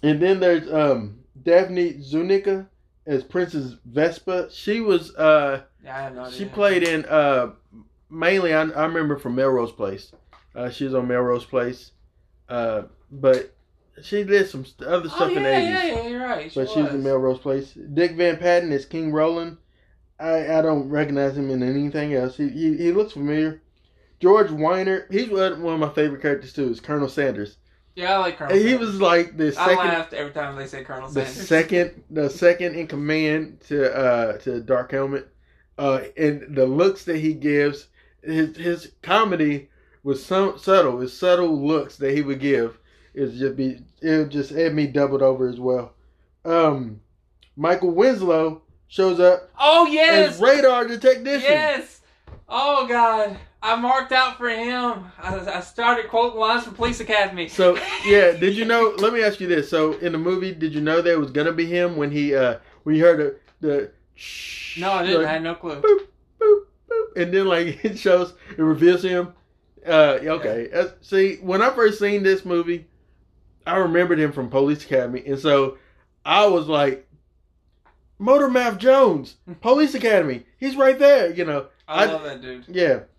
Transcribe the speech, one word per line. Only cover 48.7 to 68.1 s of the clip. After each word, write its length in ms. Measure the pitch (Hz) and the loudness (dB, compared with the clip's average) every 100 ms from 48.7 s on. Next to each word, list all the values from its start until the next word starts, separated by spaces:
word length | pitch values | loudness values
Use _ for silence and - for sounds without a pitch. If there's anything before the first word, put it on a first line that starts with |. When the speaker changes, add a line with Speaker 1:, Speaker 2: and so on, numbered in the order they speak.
| _ _ | _ _
Speaker 1:
shows 320 | - 190 175 | -2 0 4
up 300 | 180 180 - - | 4 4 -2 0
Speaker 2:
Oh, 260 | 285 320 330 | 4 6 6
yes! 480 | 302 320 320 302 165 | 4 4 6 4 2
Speaker 1:
as 40 | |
radar 440 | 226 285 269 247 233 | 4 6 6 4 -2
technician. 540 | 233 262 247 240 277 262 | 2 2 2 0 -2 2
Speaker 2:
Yes! 520 | 302 311 262 - - _ _ - - _ | 2 2 -2 -6 -20 _ _ -20 -20 _
Oh, 380 | 247 277 285 254 | -2 0 0 0
God. 500 | 240 233 220 208 190 - _ 214 | 2 2 2 -2 -6 -18 _ -4
I 120 | 233 | -2
marked 340 | 247 262 262 | 0 -2 0
out 260 | 262 254 247 | 0 0 -2
for 120 | 240 | -6
him. 560 | 226 233 247 247 220 180 - | -4 -4 -4 -4 -6 -12 -14
I, 220 | 180 190 180 | -10 -8 -8
I 120 | 180 | -10
started 480 | 180 - 240 240 220 | -10 -2 0 0 0
quoting 280 | 226 240 220 | 0 0 0
lines 280 | 220 240 233 | 0 0 -4
from 80 | 190 | -4
Police 240 | 233 240 | -4 -4
Academy. 480 | 226 214 196 180 165 | -2 0 0 -2 -10
Speaker 1:
So, 300 | - 180 175 - - 202 | 2 4 4 -2 -6 4
yeah, 280 | 202 180 | 6 6
did 220 | 165 180 202 | 4 0 0
you 80 | 226 | 2
Speaker 2:
<laughs> 0 | |
Speaker 1:
know, 280 | 233 226 208 | 4 2 2
let 160 | 208 | 0
me 100 | 233 | 2
ask 160 | 214 202 | 0 0
you 80 | 180 | -2
this. 220 | 170 139 | -2 0
So, 240 | 165 156 151 | 0 0 -2
in 120 | 170 | -4
the 60 | 160 | -4
movie, 360 | 165 185 185 | -2 -2 -4
did 200 | 165 156 | -6 -6
you 80 | 147 | -2
know 200 | 151 160 | 0 2
that 120 | 170 | 2
it 40 | 170 | 0
was 120 | 139 | 0
gonna 220 | 131 151 | -2 -2
be 120 | 165 165 | -2 -2
him 300 | 175 175 165 | 0 -2 -2
when 160 | 147 | -4
he, 240 | 147 143 139 | -2 0 2
uh, 220 | 127 117 _ _ | 0 -2 _ _
when 120 | - 156 | -2 4
you 60 | 170 | 6
heard 340 | 160 147 - _ _ | 4 0 -6 _ _
the, 40 | 156 | -2
the 260 | 143 139 _ _ _ | -2 -4 _ _ _
shh, 640 | - - - - - 165 | -18 -16 -14 -14 -14 -8
Speaker 2:
No, 100 | 180 | -4
I 120 | 190 180 | -2 0
didn't. 160 | 175 | 0
Speaker 1:
the 60 | 156 | 0
Speaker 2:
I 20 | |
had 120 | 160 | -4
no 120 | 165 - | -6 -8
clue. 240 | 349 294 | -10 -2
Speaker 1:
boop, 200 | 440 403 - _ _ _ | 2 2 2 _ _ _
boop, 180 | 427 415 - _ _ | 4 4 2 _ _
boop, 140 | 466 440 - | -4 -4 -4
and 120 | 175 | -2
then, 120 | 185 190 | 0 2
like, 400 | 170 170 - 220 | 0 0 -4 -6
<laughs> 0 | |
it 120 | 190 | -2
shows, 360 | 196 | 2